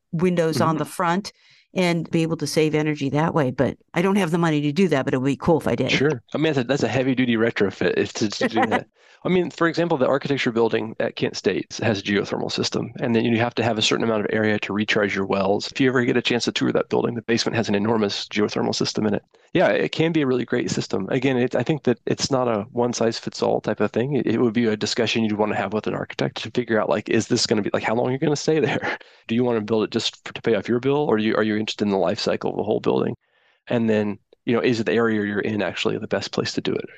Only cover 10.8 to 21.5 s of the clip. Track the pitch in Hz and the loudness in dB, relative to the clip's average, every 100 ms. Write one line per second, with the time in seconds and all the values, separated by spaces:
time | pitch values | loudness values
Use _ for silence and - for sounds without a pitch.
10.8 | 113 - 117 - 135 - 104 92 - - | -4 -4 -6 -2 -4 -2 -2 -2 -6 -4
11.8 | 113 101 98 98 - 117 - - 123 - | -2 -2 0 -2 0 -4 -4 -4 -4 -4
12.8 | 110 120 131 113 120 113 120 - 117 110 | -6 -4 0 2 2 2 0 0 -2 0
13.8 | - 110 113 110 - 110 107 104 - 101 | 0 0 0 0 0 0 2 0 -2 -2
14.8 | 107 110 101 98 98 101 98 104 - - | 0 2 2 0 -2 0 2 0 -2 0
15.8 | 131 127 123 123 - 120 - - 127 117 | 2 2 2 2 2 0 0 0 0 0
16.8 | - 120 123 120 - 117 - 113 110 101 | 0 0 0 -4 -2 0 0 -2 0 0
17.8 | 104 117 101 - - 104 104 - 117 113 | 2 2 0 -2 -6 -2 0 0 -2 -2
18.8 | - - 107 104 _ _ _ 170 156 101 | -2 0 0 -2 _ _ _ 2 4 2
19.8 | - - 160 165 135 127 123 123 - - | 0 0 0 2 2 0 0 -2 -2 -4
20.8 | - 98 95 135 135 127 127 | -4 -4 -2 0 0 2 0